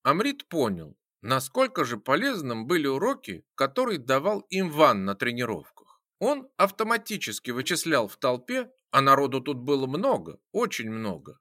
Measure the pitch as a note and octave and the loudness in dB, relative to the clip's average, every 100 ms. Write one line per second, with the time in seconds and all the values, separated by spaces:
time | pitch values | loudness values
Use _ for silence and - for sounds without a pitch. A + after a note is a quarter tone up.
0 | C3 D#3+ C#4 C#4+ - E3+ A#2 F2 D#2 - | 0 2 2 -4 -6 0 0 0 -8 -20
1 | _ _ G#2+ C3 C3 - C4 - B2+ A2+ | _ _ -2 -2 -2 0 0 0 -2 -2
2 | - D3 C#4 G#3+ C3+ A2+ A#2 F3 C#3 C3+ | 0 0 2 -2 -4 -6 0 0 0 0
3 | A3 C#4 - E2+ - - C3+ B3 B3+ F3 | -2 -4 -8 -14 -12 -4 -2 0 -2 -2
4 | A#2+ C3+ F3 G#3 - F#3 F3+ D3 D3 G#2+ | 0 0 0 -2 -4 -4 -2 4 6 6
5 | F#2+ G2+ B2 A#2+ A#2+ F2 - - _ _ | 0 -2 -2 -2 -4 -4 -8 -20 _ _
6 | _ - A#3 C#4+ C4 - F#3+ - A3 A3+ | _ -4 -2 -2 -6 0 0 0 -2 -2
7 | A3 G3+ - G#2 - A#2+ B2+ E3+ E3 C#3+ | -2 -8 -6 -8 -6 -6 -2 -2 2 2
8 | G#2 - C3 B2 - B3+ B3 _ - C3+ | 0 -2 0 0 -2 -6 -6 _ 0 4
9 | C#3 C3+ C#3 C3 B2 C3 B2 C#3+ C3 D3 | 6 6 6 0 -4 -6 0 0 0 -2
10 | C4+ C#3+ D#2+ C#2+ _ G3+ A#3+ - A2 A2 | 0 0 -4 -18 _ -2 -2 -4 -6 -6
11 | A2 D#2 C#2 - | -6 -6 -10 -20